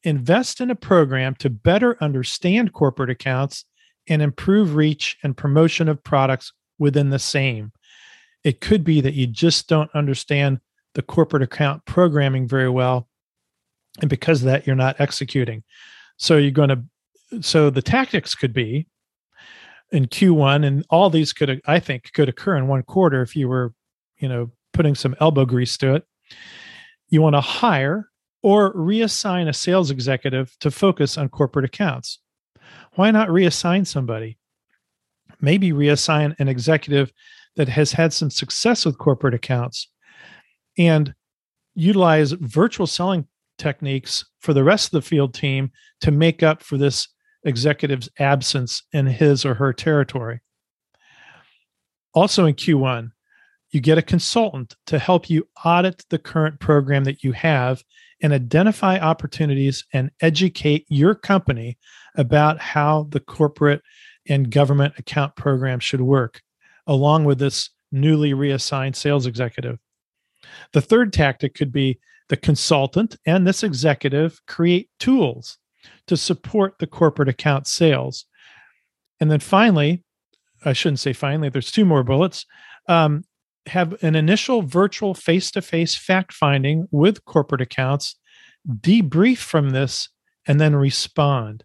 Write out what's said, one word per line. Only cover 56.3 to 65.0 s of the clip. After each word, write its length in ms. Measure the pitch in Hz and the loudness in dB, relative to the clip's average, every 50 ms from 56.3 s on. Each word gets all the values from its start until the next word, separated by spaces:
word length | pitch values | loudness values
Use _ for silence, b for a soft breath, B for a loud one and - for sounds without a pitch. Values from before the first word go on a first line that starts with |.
| - 160 156 156 151 - | -2 -2 -2 -2 -4 -6
program 440 | - - 151 147 139 131 143 139 135 | 0 2 2 2 2 2 0 0 0
that 180 | 135 139 _ - | -2 -4 _ -4
you 80 | 131 | -4
have 520 | 120 - - 165 151 135 123 127 131 127 _ b b b b b b b | -4 -2 0 0 0 2 0 -2 -4 -4 _ b b b b b b b
and 120 | - 151 143 | 0 0 0
identify 640 | 139 123 117 - 156 190 220 208 - - 190 185 | 0 -2 0 2 2 4 2 2 2 0 0 0
opportunities 880 | 190 160 156 165 - - 143 - - 160 147 139 135 139 135 131 - - _ - | 2 0 0 -2 -2 -4 -12 -6 -4 -2 0 0 0 0 -2 -2 -4 -10 _ -4
and 180 | 135 127 139 _ _ | -4 -4 -4 _ _
educate 640 | - 165 156 139 185 180 - - - 151 147 151 - _ | 0 0 2 2 -2 -2 -2 -2 0 0 0 0 -2 _
your 240 | 151 135 147 185 214 | 0 2 4 2 2
company 640 | - - - 202 185 - - 120 113 113 120 123 b b b b b b b b | 0 0 0 0 2 2 0 -4 -4 -6 -12 -14 b b b b b b b b
about 440 | - 139 120 156 147 151 151 156 151 | -4 -2 2 2 4 4 2 0 -2
how 480 | - - - 151 147 147 156 151 151 147 | -8 -4 -2 0 2 2 0 0 -2 -4
the 100 | 147 143 | -8 -8
corporate 640 | - - - - 156 143 147 - 147 147 143 143 b b b b b b b b b | -8 -8 -2 0 0 0 0 0 2 2 2 0 b b b b b b b b b
and 240 | - 143 139 135 120 | -2 0 0 0 0
government 420 | 113 143 143 131 143 143 143 143 - | 2 2 2 4 4 2 2 0 -2
account 380 | - | -8